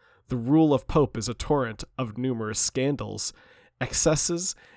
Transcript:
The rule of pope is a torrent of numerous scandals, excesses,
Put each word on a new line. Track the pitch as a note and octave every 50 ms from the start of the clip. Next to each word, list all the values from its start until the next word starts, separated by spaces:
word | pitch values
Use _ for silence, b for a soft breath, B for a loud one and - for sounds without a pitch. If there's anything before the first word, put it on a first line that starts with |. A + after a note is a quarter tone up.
| _ _ _ _ _ -
The | C3
rule | A#2+ A2+ B2 D3 D#3+ D#3+ D3+ C#3+
of | B2+ - -
pope | - D#3+ C#3 - -
is | A#2+ G#2+ -
a | A#2
torrent | - - - D3+ C#3+ B2+ A2+ G#2+ - - - _
of | - B2+ A2 G#2 B2
numerous | B2 C3 B2 A2+ A2 G#2+ A2+ -
scandals, | - - - C3 C3 C#3 D3 - A#2 G#2 G2+ G2 - - b b b b b b b b b _
excesses, | B2+ - - - - D#3+ D#3 D3 - - E3+ E3+ F#3 G3 - b b b b